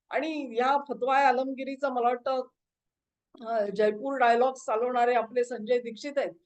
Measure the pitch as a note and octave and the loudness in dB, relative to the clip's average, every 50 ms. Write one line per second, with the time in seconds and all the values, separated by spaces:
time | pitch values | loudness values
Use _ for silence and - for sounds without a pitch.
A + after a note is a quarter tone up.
0 | _ - - B3+ D4 D#4+ D#4 D4 C#4 A#3+ A3+ A#3 B3 C4+ C#4+ C#4 C#4+ - A#3 - | _ -6 -4 -4 -4 -4 -4 -6 -8 -4 -2 0 2 2 2 2 0 -4 -6 -4
1 | B3 C4 C4 C#4 C#4 C4 B3 B3+ C4 C4+ C4+ B3 C4+ C4+ C4+ C4+ C#4+ C4+ B3+ B3 | 0 2 4 6 6 4 4 2 0 -4 -6 -6 -6 -8 -6 -4 -4 -2 0 0
2 | A#3 A#3+ B3+ B3 - C4 C4 B3+ B3+ - _ _ _ _ _ _ _ _ _ _ | 0 0 0 0 -2 -2 -2 -2 -4 -6 _ _ _ _ _ _ _ _ _ _
3 | _ _ _ _ _ _ - - A#3 A3+ A#3 A3 G3+ G3+ F#3+ G#3+ G#3+ G#3+ G#3+ G#3 | _ _ _ _ _ _ -20 -12 -6 -4 -2 0 0 0 0 2 2 2 2 0
4 | C4+ C4+ C#4 B3+ B3 A#3 A#3 A#3+ B3+ C4 C4 - - C4+ A3 A3 B3 B3 B3 A#3+ | -4 -4 0 2 4 4 6 4 4 2 0 -4 -4 -4 -2 -2 -2 0 0 2
5 | A#3+ B3 B3 A3+ A3 A3 B3 B3 A#3+ A#3+ B3 G#3+ G#3+ G#3+ B3 A#3+ A3+ A#3 A#3 - | 2 2 2 2 0 -2 -2 -4 -2 -2 -4 -6 -2 0 0 0 -2 -4 -10 -10
6 | - C#4+ C#4+ C#4 A3 E3 - _ _ | -10 -6 -4 -4 -4 -4 -6 _ _